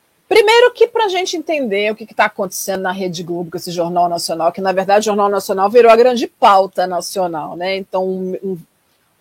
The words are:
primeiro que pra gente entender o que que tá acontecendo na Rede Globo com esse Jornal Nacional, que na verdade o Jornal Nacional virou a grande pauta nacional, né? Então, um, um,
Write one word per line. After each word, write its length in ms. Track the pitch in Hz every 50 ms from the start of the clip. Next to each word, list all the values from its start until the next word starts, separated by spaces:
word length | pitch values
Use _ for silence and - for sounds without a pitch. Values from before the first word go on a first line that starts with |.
| _ _ _ _ _ _
primeiro 440 | 381 440 415 427 453 480 480 480
que 140 | - - 453
pra 220 | 466 - 466 453 392
gente 280 | 359 359 370 370 -
entender 560 | 330 302 - 330 294 269 220 190 202 208 214
o 40 | 214
que 100 | - 220
que 80 | - -
tá 120 | - 214
acontecendo 560 | 214 - - 202 185 - - - - 190 190
na 100 | 190 185
Rede 300 | 185 190 190 185 165 165
Globo 280 | 175 165 175 175 175 160
com 60 | -
esse 140 | 170 - 180
Jornal 380 | 170 175 165 170 175 175 175 175
Nacional, 440 | 170 170 - - 165 165 160 170
que 80 | 170 -
na 120 | 190 190
verdade 280 | 180 185 190 185 196 214
o 40 | 208
Jornal 240 | 214 202 208 202 202
Nacional 420 | 202 196 - - 196 190 190 202
virou 200 | 220 247 233 233
a 60 | 226
grande 300 | 226 240 254 247 226 302
pauta 600 | 359 _ _ 269 220 202 190 196 190 - - 180
nacional, 680 | 185 180 175 175 - - 202 185 175 165 151 147 180 165
né? 200 | 165 175 190 196
Então, 300 | 196 196 - - 185 185
um, 320 | 190 185 185 185 185 185 -
um, 160 | - 190 185 165 - _ _ _ _ _ _ _ _ _ _ _